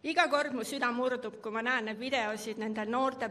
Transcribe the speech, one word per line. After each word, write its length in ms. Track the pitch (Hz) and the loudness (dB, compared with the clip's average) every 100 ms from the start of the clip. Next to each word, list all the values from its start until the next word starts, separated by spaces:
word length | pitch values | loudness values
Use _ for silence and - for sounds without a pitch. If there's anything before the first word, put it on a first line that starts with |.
| 285 | 2
Iga 220 | 320 320 | 4 4
kord 240 | 285 294 | 4 2
mu 80 | 254 | -2
süda 300 | 220 277 247 | -4 0 0
murdub, 460 | 240 254 254 220 208 | 2 0 0 -4 -8
kui 80 | 220 | -4
ma 120 | 220 233 | -2 0
näen 220 | 254 220 | 0 -2
neid 100 | 208 | -4
videosid 640 | 254 262 214 214 220 220 | 0 0 0 -2 -6 -4
nende 220 | 220 220 208 | -2 -2 0
noorte 400 | 240 269 262 226 | 2 2 0 -4